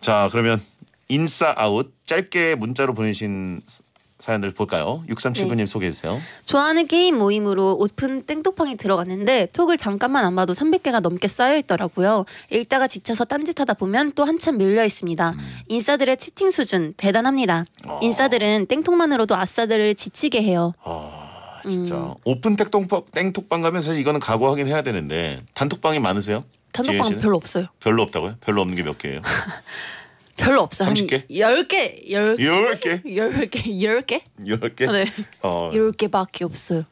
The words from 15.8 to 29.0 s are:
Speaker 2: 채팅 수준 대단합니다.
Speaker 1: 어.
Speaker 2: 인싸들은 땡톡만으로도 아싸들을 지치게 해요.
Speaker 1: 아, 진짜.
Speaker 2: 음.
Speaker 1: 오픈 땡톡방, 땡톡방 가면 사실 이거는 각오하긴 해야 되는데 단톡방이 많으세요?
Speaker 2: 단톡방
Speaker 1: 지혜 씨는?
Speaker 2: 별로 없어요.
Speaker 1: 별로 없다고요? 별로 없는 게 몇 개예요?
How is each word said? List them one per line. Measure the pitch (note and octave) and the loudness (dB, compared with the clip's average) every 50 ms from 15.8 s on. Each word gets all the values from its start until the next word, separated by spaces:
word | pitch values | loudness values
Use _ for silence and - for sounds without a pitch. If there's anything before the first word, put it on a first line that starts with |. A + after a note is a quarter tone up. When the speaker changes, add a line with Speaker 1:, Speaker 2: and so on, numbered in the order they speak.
| A3 - C#4+ C#4+ C#4 B3+ C4 C4 | 0 2 2 2 4 2 0 -2
Speaker 2:
채팅 | - - _ - G4 F#4+ | -2 -12 _ 0 0 2
수준 | F4+ - C4+ G3 - F#3 E3 D#3 - - | 2 2 0 0 0 0 -2 -2 -6 -2
대단합니다. | - G3 G3 A3+ A#3 C4 C#4 C4+ B3+ G3 F3 E3 E3+ - _ _ - | 0 2 2 4 2 2 2 2 2 2 2 0 0 -4 _ _ -14
Speaker 1:
어. | - - - | -12 -8 -2
Speaker 2:
인싸들은 | A3 A#3 A3+ - C4 C4+ A3 A#3 G#3+ G#3 G#3+ G#3+ G3 - | 0 0 2 4 2 4 4 4 4 4 2 2 2 0
땡톡만으로도 | B3+ C#4+ D#4 - F4 F4 E4+ D#4 C#4+ B3 A3 G3+ G#3+ | 0 0 2 4 4 4 4 4 4 2 2 2 2
아싸들을 | F3+ F#3+ F3+ - - A#3 A3 A3 A3 G#3+ G#3+ G#3 | 0 0 -2 0 -2 0 2 2 4 4 4 2
지치게 | G3+ - G3 - - - D4+ B3 A#3+ | 0 -4 -10 -8 -2 -2 0 0 2
해요. | G#3 G#3+ F3+ F3 E3+ E3+ E3+ _ _ | 2 2 2 2 2 0 -2 _ _
Speaker 1:
아, | - E2 - D2+ D2+ D2+ D#2 D3 - - - - - - - - G3 | -10 -10 -10 -10 -12 -14 -16 -18 -18 -20 -20 -20 -20 -20 -14 -8 -4
진짜. | F#3+ F3+ F3+ F3 E3+ | -4 -4 -2 -4 -4
Speaker 2:
음. | C#3 C3 - C3+ - _ | -6 -6 -8 -10 -6 _
Speaker 1:
오픈 | - C3 B2+ - A3 G#3 | -2 -2 0 2 2 2
땡톡방, | G3+ G#3+ G3+ - G#3 G3 F3+ G#3 F3+ - _ - | 2 2 2 2 0 0 2 -2 -2 -2 _ -4
땡톡방 | D#3 F3+ F#3+ F#3 - G3+ - E3+ E3+ | -2 -2 -2 -2 -4 -4 -2 -2 2
가면 | E3 E3 E3 F#3 D#3 | 2 2 0 0 -2
사실 | D3+ E3 D#3 | -2 -2 0
이거는 | C3+ C#3+ D3+ D3 | 0 2 0 0
각오하긴 | C#3 - A2 A2+ A#2+ C3+ C#3 D3 C#3+ C3+ | 0 0 0 2 4 2 2 2 0 0
해야 | D3 D#3 | 0 0
되는데 | C#3+ C3+ A2 F#2 D#2 C#2+ D#2 E2 E2+ D#2+ C#2 C2 B2 - _ | 0 -2 -2 -4 -4 -4 -4 -2 -2 -4 -6 -8 -12 -16 _
단톡방이 | - C#3 C#3+ - - - D#3 D#3 D3+ | -4 -2 -2 -2 0 0 0 0 2
많으세요? | B2 F#2+ F#2+ G#2 G2 G#2 G#2 A2 C#3+ - _ _ _ _ | 0 0 0 0 -2 -2 -4 -4 -4 -10 _ _ _ _
Speaker 2:
단톡방 | _ - B3 C4 G#3 G3+ - | _ -4 -2 0 0 0 0
Speaker 1:
지혜 | A3 | 0
씨는? | G3+ G#3 | -2 0
Speaker 2:
별로 | - G#3+ G3+ E3+ | 2 2 2 2
없어요. | D#3 - - F#3 F3+ F3 _ _ | 0 -2 -4 -4 -4 -4 _ _
Speaker 1:
별로 | - A2+ A2 A#2 A2 | -2 0 2 2 2
없다고요? | G2 - E2 D2+ F#2+ A2+ A#2 | 0 -2 -6 -6 -6 -8 -8
별로 | - - G#2+ G2+ | -4 -2 0 0
없는 | F#2+ F2+ F2+ | 0 0 -2
게 | F2+ F2 | -4 -4
몇 | D2+ D2 | -6 -6
개예요? | - | -8